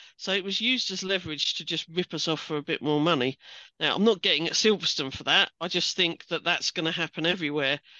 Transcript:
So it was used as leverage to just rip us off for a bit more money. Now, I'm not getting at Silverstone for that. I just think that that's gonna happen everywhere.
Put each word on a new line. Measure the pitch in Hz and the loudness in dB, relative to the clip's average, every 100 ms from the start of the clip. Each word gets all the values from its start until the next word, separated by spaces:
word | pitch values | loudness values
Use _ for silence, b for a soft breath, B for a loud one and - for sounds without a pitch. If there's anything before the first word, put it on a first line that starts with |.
| B - | B -10
So | - | -2
it | 196 | -2
was | 190 196 | -2 0
used | 233 247 - | 0 0 -2
as | 185 | -4
leverage | 190 190 165 147 - | -2 -2 -2 -2 -2
to | - | -2
just | 160 165 - | -4 -6 -4
rip | 165 180 | -4 -4
us | 160 165 | -2 0
off | 156 | -2
for | - 151 | -2 -4
a | |
bit | 156 147 | -2 -2
more | 147 147 | 2 2
money. | 160 147 127 - B B B - | 4 4 2 -2 B B B -4
Now, | 151 139 | 0 4
I'm | |
not | 220 190 | 4 4
getting | 202 147 123 | 2 2 0
at | |
Silverstone | - 220 202 170 - 135 | 2 4 2 0 -2 -4
for | - | -6
that. | 131 180 185 - | 2 2 2 -2
I | 175 | -4
just | 180 - - | -2 0 0
think | 170 - - | 0 -2 -6
that | 165 | -4
that's | 165 160 - | 0 0 -2
gonna | 185 160 | -2 -2
happen | 165 160 - 160 | -2 -4 -2 -2
everywhere. | 185 151 147 139 143 B | 0 -2 0 0 -2 B